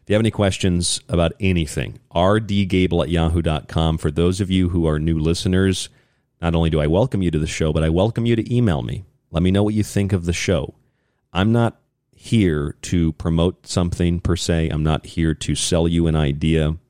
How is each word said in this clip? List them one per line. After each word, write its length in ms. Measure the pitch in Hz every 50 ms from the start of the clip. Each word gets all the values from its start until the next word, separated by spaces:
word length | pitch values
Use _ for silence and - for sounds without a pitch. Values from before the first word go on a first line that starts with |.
If 120 | _ - 101
you 20 |
have 80 | 107 110
any 80 | 110
questions 680 | - - 104 95 95 - - 95 87 85 85 - - - -
about 260 | - - 85 82 82 - _
anything, 600 | 101 95 92 85 80 76 - - 62 52 - - _ _
R 300 | - 85 87 95 104 110
D 260 | 113 101 101 101 101
Gable 380 | 90 95 92 92 85 85 85 80
at 60 | 73
yahoo 340 | 85 85 82 80 82 87 80
dot 240 | 80 78 71 -
com. 320 | - - 82 80 80 80 80
For 100 | - 80
those 320 | 71 80 85 87 92 95
of 80 | 101 90
you 200 | 95 92 92 87
who 180 | 87 87 82
are 100 | 78 76
new 220 | 76 78 80 82 80
listeners, 680 | 76 80 87 - - 95 92 92 95 95 90 - - - _ _ _ _ _ _ _ _ _ _
not 140 | 85 85 82
only 160 | 82 82 80
do 100 | 80 78
I 60 | 76
welcome 340 | 73 82 95 123 131 - 101
you 80 | 92 87
to 80 | 80
the 80 | 78 78
show, 260 | 78 - - 82 78
but 120 | 76 80 78
I 60 | 80
welcome 360 | 80 90 95 113 - 120 117
you 100 | 117 117
to 200 | 113 - - 127
email 260 | 120 120 107 82 67
me. 240 | 60 57 - - 92 _ _ _ _ _
Let 140 | - 80 87
me 80 | 92
know 100 | 95 98
what 140 | 104 107 107
you 80 | 107 101
think 280 | - - 101 101 95
of 140 | 101 90 85
the 80 | 87 82
show. 400 | - - - 92 76 67 - - _ _ _ _ _ _ _ _ _ _ _
I'm 200 | - 90 - 110
not 280 | 117 120 117 110 - _ _ _ _ _ _ _ _
here 600 | _ - - 123 113 101 90 78 76 73 73 - _
to 300 | - - - 87 82 80 76
promote 540 | _ - 85 82 82 85 92 - _ _
something 520 | - - 95 87 87 - - 87 87 87 85
per 160 | - - 87
se. 340 | - - - 87 82 80 80
I'm 120 | - 76
not 240 | 78 78 78 - -
here 300 | - - 82 82 80 78
to 180 | - - - 71
sell 340 | - - - 90 82 82
you 200 | 85 85 85 85
an 80 | 80 80
idea. 640 | 78 76 71 71 76 80 78 80 80 76 76 80 82 _